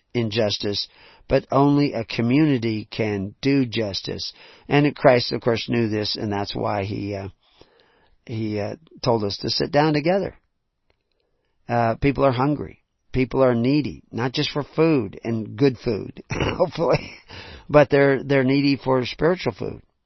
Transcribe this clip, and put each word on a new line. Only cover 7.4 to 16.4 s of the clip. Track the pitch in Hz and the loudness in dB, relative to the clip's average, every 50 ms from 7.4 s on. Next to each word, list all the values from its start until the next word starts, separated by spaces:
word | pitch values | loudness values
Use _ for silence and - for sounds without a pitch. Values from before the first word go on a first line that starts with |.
| _ _ _ _ - _ _ _ _ _ _ _ _ _ _ _ _ | _ _ _ _ -20 _ _ _ _ _ _ _ _ _ _ _ _
he, | - 113 110 113 107 107 104 | -10 -8 -6 -4 -4 -4 -4
uh, | 101 107 107 - _ - - - | -4 -6 -8 -12 _ -20 -14 -4
told | - 127 117 113 104 | 0 2 2 2 0
us | 101 - | -2 -4
to | - - 110 | -4 -4 -4
sit | - - 143 - | -2 -2 -2 0
down | - 143 151 160 151 | 2 2 2 4 2
together. | 147 139 170 185 202 180 - - _ _ _ _ _ _ _ _ _ _ _ _ _ _ _ _ _ _ _ _ _ _ _ _ _ _ | 0 0 0 0 0 -2 -4 -8 _ _ _ _ _ _ _ _ _ _ _ _ _ _ _ _ _ _ _ _ _ _ _ _ _ _
Uh, | - 117 120 117 113 113 | -2 0 0 2 0 0
people | - - 143 127 135 139 | 0 0 0 2 2 2
are | 139 | 2
hungry. | 120 120 131 147 147 - - - - _ _ _ _ _ _ _ | 2 2 0 0 0 -2 -6 -10 -14 _ _ _ _ _ _ _
People | - 127 131 123 - 131 131 | -2 -2 0 0 2 2 4
are | 127 120 | 4 4
needy, | 117 117 131 143 151 127 107 76 69 - - | 2 2 2 2 2 0 -2 -6 -12 -14 -10
not | - 110 120 131 - | -6 -4 -4 -4 -2
just | 151 143 - | -2 -4 -4
for | - 147 131 | -4 -6 -8
food | - - 160 160 165 156 131 104 95 - - - | -4 0 2 2 4 4 2 0 -2 -6 -8 -6
and | 113 117 110 107 110 110 | -4 -4 -4 -4 -6 -2
good | 107 143 139 123 - | 2 2 2 2 0
food, | - 120 107 95 95 - - - - | -4 -4 -4 -4 -6 -8 -12 -14 -12
<laughs> | - | -8
hopefully, | - - | -6 -4